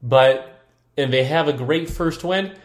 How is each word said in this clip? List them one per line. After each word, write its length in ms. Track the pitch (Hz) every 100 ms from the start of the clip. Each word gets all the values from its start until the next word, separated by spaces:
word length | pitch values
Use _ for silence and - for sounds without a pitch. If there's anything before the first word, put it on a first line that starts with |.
but, 600 | 120 131 131 131 - - _ _ _ -
and 160 | 135
they 120 | 131
have 240 | 131 160 151
a 40 |
great 360 | 127 127 165 165
first 360 | - 165 160
win, 280 | 175 190 196 -